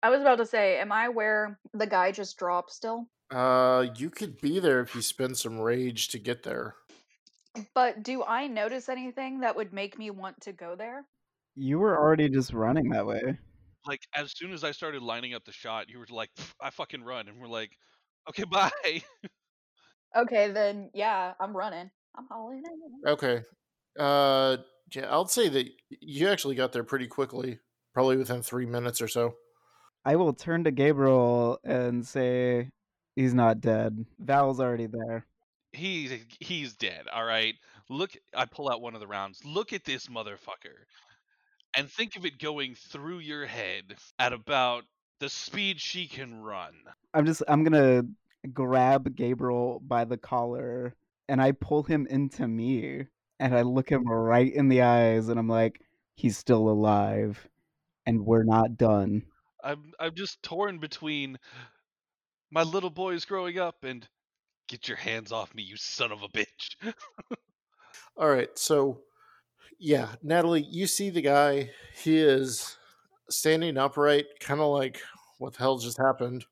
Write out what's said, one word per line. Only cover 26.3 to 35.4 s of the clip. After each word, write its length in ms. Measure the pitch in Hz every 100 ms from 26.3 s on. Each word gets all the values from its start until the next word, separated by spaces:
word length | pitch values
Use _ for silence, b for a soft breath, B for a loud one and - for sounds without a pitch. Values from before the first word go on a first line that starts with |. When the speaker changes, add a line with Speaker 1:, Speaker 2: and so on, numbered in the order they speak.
| 202 139
Speaker 2:
got 180 | 131 127
there 120 | 123
pretty 220 | 113 139 123
quickly, 520 | 117 131 123 127 113 _ _ _
probably 240 | - 131 131
within 260 | 123 123
three 240 | 120 123 123
minutes 340 | 120 120 117
or 80 | 113
so. 260 | 123 117 117 _ b b b b _
Speaker 3:
I 120 | - 156
will 180 | 175
turn 300 | 135 - 165
to 60 | 160
Gabriel 880 | 131 139 143 135 131 120 120 120 123
and 420 | - 131 123 120 120
say, 640 | - 127 123 123 123 123 _ _ _ _ -
"He's 180 | 131
not 260 | 123 117 113
dead. 440 | 117 110 113 107 113 _
Val's 420 | 117 139 139 131
already 260 | 127 120 113
there." 400 | 113 113 113 - _